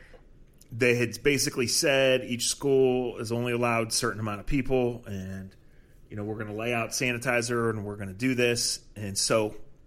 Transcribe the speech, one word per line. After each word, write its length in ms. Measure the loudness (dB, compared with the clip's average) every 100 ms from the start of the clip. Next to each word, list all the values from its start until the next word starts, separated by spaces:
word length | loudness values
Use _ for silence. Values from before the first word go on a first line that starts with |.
| -6 -20 -20 -20 -20 -20 -16
they 240 | 0 4 4
had 260 | 2 0
basically 440 | 0 2 0 -2 -2
said 560 | 0 2 4 4 4 0
each 220 | -4 -4
school 720 | -2 2 4 4 4 -2 -6
is 120 | -4
only 220 | -2 0
allowed 360 | 0 2 2 0
a 20 |
certain 280 | 0 -2 -2
amount 200 | -4 -4
of 40 | 0
people, 580 | 0 2 2 0 -2 -8
and, 480 | -8 -8 -10 -12 -16 -20 -20 -20 -20 -14
you 80 | -8
know, 60 |
we're 140 | -6 -6
gonna 160 | -6 -4
lay 180 | -2
out 160 | -2 -2
sanitizer 800 | -2 -2 -2 0 0 0 0 0
and 160 | -2 -4
we're 100 | -8
gonna 180 | -8
do 200 | -2 0 4
this. 440 | 4 2 0 -4 -10 -10
And 220 | -6 -2
so 380 | 2 2 2 -4 -14 -18